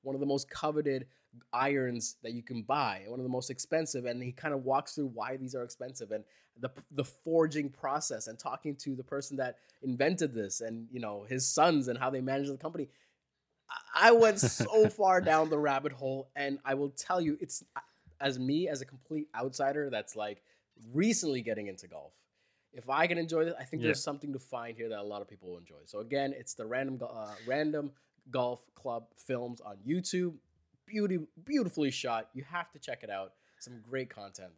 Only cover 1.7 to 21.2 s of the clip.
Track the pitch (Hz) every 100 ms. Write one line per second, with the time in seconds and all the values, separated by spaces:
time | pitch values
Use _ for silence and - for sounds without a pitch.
1.7 | 139 127 120 - - 113 120 117 98 110
2.7 | 143 127 95 98 123 127 127 127 127 -
3.7 | 160 160 131 120 120 123 127 160 139 131
4.7 | 135 147 - 139 117 110 135 131 127 120
5.7 | - 127 127 110 107 107 _ _ - 127
6.7 | - - 143 135 - - 165 160 147 143
7.7 | - 139 147 147 113 110 117 156 135 151
8.7 | 139 147 131 127 139 139 135 127 120 _
9.7 | _ 131 123 143 180 156 117 101 - 113
10.7 | 113 113 127 113 101 104 127 127 - 165
11.7 | 156 127 120 131 135 127 135 139 135 156
12.7 | 165 135 _ _ _ _ _ _ _ _
13.7 | 127 - 156 214 233 226 202 127 - -
14.7 | 220 214 214 190 185 175 156 160 151 147
15.7 | 135 147 127 135 135 135 143 143 139 139
16.7 | 135 143 139 - 185 165 151 165 - -
17.7 | - - _ - _ 139 127 127 151 175
18.7 | 143 131 127 _ 156 151 113 131 127 139
19.7 | 147 139 113 107 107 107 101 _ _ _
20.7 | _ 113 131 208 226